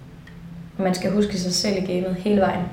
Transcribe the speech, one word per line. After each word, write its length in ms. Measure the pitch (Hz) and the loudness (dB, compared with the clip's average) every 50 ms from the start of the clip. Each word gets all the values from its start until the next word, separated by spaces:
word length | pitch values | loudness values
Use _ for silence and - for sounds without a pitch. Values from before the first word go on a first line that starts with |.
| - - - - - - - - - - - - - - - | -18 -18 -18 -18 -18 -18 -18 -16 -16 -14 -14 -14 -16 -10 -4
Man 160 | - 190 180 180 | 0 0 0 0
skal 160 | - - 185 | 0 0 0
huske 260 | 185 208 208 202 202 | 2 2 2 2 0
sig 160 | 180 180 180 180 | -2 -2 0 0
selv 220 | - - 208 196 | 0 2 2 0
i 160 | 185 185 185 180 | 0 0 0 0
gamet 220 | 180 185 185 180 - | 0 0 0 -2 0
hele 220 | - 214 202 196 | 2 4 4 6
vejen. 200 | 185 175 - 175 175 - | 6 4 2 0 -2 -4